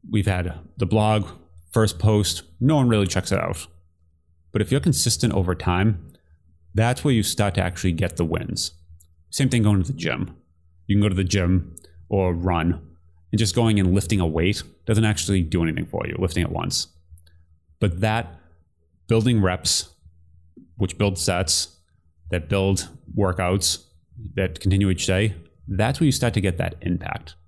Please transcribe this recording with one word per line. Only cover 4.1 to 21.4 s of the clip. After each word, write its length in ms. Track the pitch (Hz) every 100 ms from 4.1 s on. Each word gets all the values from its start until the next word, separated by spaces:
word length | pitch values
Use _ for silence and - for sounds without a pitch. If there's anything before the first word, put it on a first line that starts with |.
| _ _ _ _
But 120 | 113
if 100 | 107
you're 80 | 135
consistent 540 | 151 135 - - 120
over 200 | - 90
time, 580 | 87 - 90 107 90 - - _ _ _ _ _
that's 320 | 101 113 127
where 80 | 151
you 100 | 120
start 320 | 98 - 101 90
to 60 |
actually 300 | 90 87 95
get 240 | 82 87 -
the 80 |
wins. 480 | 82 82 85 - - - - - _ _ _
Same 220 | - 131
thing 120 | 120
going 200 | 107 101
to 100 | 87
the 60 | 135
gym. 380 | - 62 - - _ _ _ _ -
You 100 | 101
can 60 |
go 80 | 104
to 40 |
the 80 | 92
gym 540 | 92 101 87 92 - - - - -
or 240 | 98 92
run, 480 | 85 90 85 82 80 - - _ _ _
and 80 | 107
just 160 | 110
going 240 | 123 117 104
and 160 | 92
lifting 260 | 95 - 104
a 60 | 85
weight 360 | 80 87 104 - _ -
doesn't 180 | 107
actually 380 | 110 107 - 98
do 200 | 82 87
anything 220 | 82 78
for 220 | - - -
you, 100 | 76
lifting 260 | 90 85
it 60 | 80
once. 380 | 85 - - - _ _ - - _ _ _ _ _
But 220 | 101 85
that 400 | 107 110 82 - _ _ _ _ _ _ -
building 360 | 113 113 117
reps, 480 | 95 90 - - - _ - _ _ - _ - - -
which 200 | 92 -
build 220 | 101 95
sets, 580 | - 90